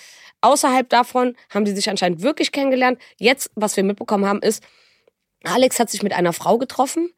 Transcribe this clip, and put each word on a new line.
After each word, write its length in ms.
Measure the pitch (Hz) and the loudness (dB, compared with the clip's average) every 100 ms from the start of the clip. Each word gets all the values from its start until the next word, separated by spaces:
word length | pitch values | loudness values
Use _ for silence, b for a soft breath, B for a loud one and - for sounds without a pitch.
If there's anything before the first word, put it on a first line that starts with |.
| B B B B | B B B B
Außerhalb 460 | 226 277 294 254 254 | 4 4 4 2 2
davon 460 | 233 247 262 247 240 b | 2 2 0 0 -2 b
haben 160 | 208 208 | -2 -2
die 60 | |
sich 180 | 196 208 | -2 -4
anscheinend 320 | 196 180 165 | 0 -2 0
wirklich 300 | 220 311 330 | -2 -2 -2
kennengelernt. 480 | 285 277 254 254 254 B B | -2 0 2 2 -2 B B
Jetzt, 320 | 208 262 - - | 0 0 -4 -4
was 200 | 208 - | -4 0
wir 60 | |
mitbekommen 420 | 190 - - 202 196 | -2 -2 -2 0 0
haben, 160 | 208 | 0
ist, 220 | 202 220 b b b b b _ _ _ | -2 -4 b b b b b _ _ _
Alex 360 | - 202 254 - | -4 2 2 2
hat 100 | 226 | -4
sich 120 | 202 | -4
mit 100 | 202 | -4
einer 200 | - 175 | 0 -2
Frau 240 | 170 175 226 | -2 0 0
getroffen 540 | 262 - 269 - 339 | 0 -2 -2 -2 -6